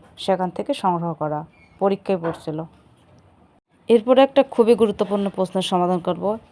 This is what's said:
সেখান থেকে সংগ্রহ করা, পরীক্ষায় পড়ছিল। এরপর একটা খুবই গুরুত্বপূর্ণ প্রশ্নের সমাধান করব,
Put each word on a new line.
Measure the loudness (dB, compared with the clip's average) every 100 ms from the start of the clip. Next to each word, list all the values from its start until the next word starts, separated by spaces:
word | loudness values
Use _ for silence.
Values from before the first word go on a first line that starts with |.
| _ -10
সেখান | -2 -2 -2
থেকে | -6 -6
সংগ্রহ | -2 -2 -2 -4
করা, | -6 -6 -6 -10 _ _ -4
পরীক্ষায় | -2 -2 -4 -4
পড়ছিল। | -4 -8 -10 -10 -12 _ _ _ _ _ _ _ _ _ _ _ 2
এরপর | 2 4 4
একটা | 4 4
খুবই | 0 2 4 4
গুরুত্বপূর্ণ | 2 0 -2 -2 -2
প্রশ্নের | -2 -4 -2 -2
সমাধান | 0 0 -2
করব, | -2 -4 -4 -6 _